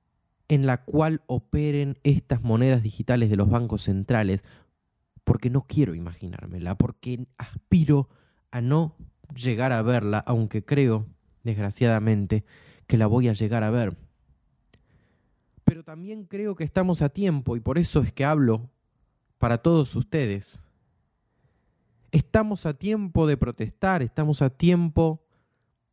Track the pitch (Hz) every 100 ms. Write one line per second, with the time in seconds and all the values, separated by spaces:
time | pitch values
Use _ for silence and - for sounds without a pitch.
0 | _ _ _ _ - 147 135 123 - 147
1 | 156 160 - 123 - 151 151 143 139 135
2 | 143 139 - 131 117 110 131 127 107 -
3 | - 123 113 101 98 120 117 104 - 98
4 | 98 120 101 95 - - _ _ _ _
5 | _ - - - 127 131 - - 131 82
6 | 85 85 90 - 95 90 87 98 117 -
7 | - 123 127 - - - - 185 151 143
8 | 131 _ _ _ _ 123 120 151 160 -
9 | - _ - 131 127 110 131 117 113 123
10 | 104 104 - 117 110 107 - 143 131 110
11 | 110 - _ _ 120 101 101 - 120 110
12 | 107 107 98 110 - - - _ - 117
13 | 107 120 123 104 107 117 107 120 107 85
14 | - _ _ _ _ _ _ _ _ _
15 | _ _ _ _ _ _ - 160 160 160
16 | 190 220 185 202 214 190 156 190 185 165
17 | 147 - 196 147 120 117 113 143 170 156
18 | 110 - 139 156 127 110 120 _ _ _
19 | _ _ _ _ 120 117 170 165 135 117
20 | - 160 120 101 - - - _ _ _
21 | _ _ _ _ _ _ _ _ _ _
22 | _ 156 - 220 214 196 165 143 196 214
23 | 196 165 156 135 123 - 110 - 190 185
24 | 120 - 151 151 135 - 170 175 170 151
25 | 160 156 _ _ _ _ _ _ _